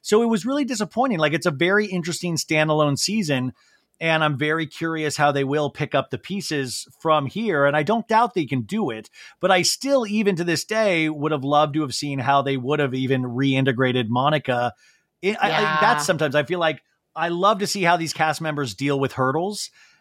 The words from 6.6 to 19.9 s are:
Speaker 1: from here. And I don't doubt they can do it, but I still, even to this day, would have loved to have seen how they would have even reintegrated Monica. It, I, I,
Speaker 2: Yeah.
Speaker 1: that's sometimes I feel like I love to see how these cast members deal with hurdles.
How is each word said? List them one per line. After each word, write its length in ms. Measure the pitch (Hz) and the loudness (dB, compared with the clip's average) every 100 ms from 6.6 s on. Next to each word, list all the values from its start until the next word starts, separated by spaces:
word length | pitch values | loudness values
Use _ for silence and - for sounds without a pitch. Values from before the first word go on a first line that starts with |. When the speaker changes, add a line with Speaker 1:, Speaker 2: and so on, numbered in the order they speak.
| 131 - - _ | -4 -8 -14 _
Speaker 1:
from 260 | 160 156 135 | 0 0 0
here. 380 | 196 226 151 143 | -4 -2 2 2
And 100 | 147 | 2
I 60 | |
don't 240 | 156 226 - | 0 -2 2
doubt 280 | 220 240 | 2 2
they 100 | 185 151 | 0 -2
can 140 | 135 | -4
do 300 | 107 214 170 | -2 -2 -2
it, 200 | 110 - - - - | -4 -12 -20 -20 -4
but 100 | 180 | 2
I 120 | 185 | 4
still, 440 | - - 269 277 214 | 2 -2 0 0 2
even 300 | 208 202 170 | 0 2 0
to 80 | |
this 200 | 175 160 | 0 -2
day, 440 | - 220 214 165 156 | -2 0 2 2 0
would 240 | 151 151 | -2 -2
have 100 | 151 | -2
loved 320 | 135 147 151 | 2 4 4
to 60 | 151 | 0
have 140 | 143 - | -4 -6
seen 240 | 147 139 | -6 -4
how 220 | 127 139 | 2 2
they 140 | 139 135 | 2 -2
would 220 | 123 147 | -2 0
have 160 | 139 | 0
even 300 | 131 131 131 | 0 0 0
reintegrated 840 | 127 120 139 135 135 120 131 123 110 | 0 -2 0 2 2 2 2 2 0
Monica. 640 | 123 143 151 - 123 120 - _ _ _ - | 2 2 0 0 -2 -2 -6 _ _ _ -6
It, 120 | 185 214 | -4 0
I, 40 | 202 | 0
I, 140 | 156 | 0
Speaker 2:
Yeah. 180 | 156 156 | 0 2
Speaker 1:
that's 240 | 208 - | 2 2
sometimes 300 | - 165 151 | 0 0 0
I 80 | 143 | 0
feel 160 | 147 180 | -2 0
like 240 | 160 147 _ _ _ 156 | -2 -2 _ _ _ -6
I 120 | 170 | -4
love 320 | 170 196 202 | 2 2 2
to 60 | 202 | -2
see 160 | 202 | 0
how 120 | 170 175 | 2 2
these 160 | 160 | 0
cast 300 | - 156 151 | 0 0 0
members 320 | 160 147 135 | -4 -4 -6
deal 260 | 98 139 139 | -4 -2 0
with 140 | 135 | -2
hurdles. 560 | - 131 143 190 208 - _ _ | 0 0 0 -4 -8 -12 _ _